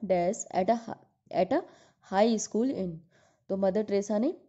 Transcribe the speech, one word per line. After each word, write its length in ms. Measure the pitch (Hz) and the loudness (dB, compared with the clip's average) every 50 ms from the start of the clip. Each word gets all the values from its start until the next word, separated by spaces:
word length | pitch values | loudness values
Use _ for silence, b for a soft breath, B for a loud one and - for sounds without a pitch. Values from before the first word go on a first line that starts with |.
| 220 | -2
dash 500 | 185 190 175 175 180 220 - - - - | 0 2 2 2 2 0 -2 -6 -4 -2
at 100 | 180 190 | 0 2
a 100 | 196 233 233 - | 2 0 0 -2
hi-, 500 | - - - - _ _ _ _ - - | -8 -14 -14 -16 _ _ _ _ -4 0
at 120 | 170 185 | 0 0
a 140 | 185 269 339 - B B B B B B B B - 190 | 2 0 -2 -2 B B B B B B B B -2 2
high 340 | 196 220 240 226 202 - | 4 4 4 2 0 -2
school 280 | - - 214 240 269 - | -2 -2 0 0 0 -2
in। 220 | - 190 180 165 160 - _ b b b b b b b b | -4 -6 -6 -8 -10 -14 _ b b b b b b b b
तो 80 | 190 | -2
मदर 260 | 190 196 190 185 214 214 | 0 0 2 2 0 0
टेरेसा 340 | 208 202 196 196 - 214 | 0 0 0 0 0 0
ने 240 | 208 240 311 381 - - | 0 0 0 -2 -4 -10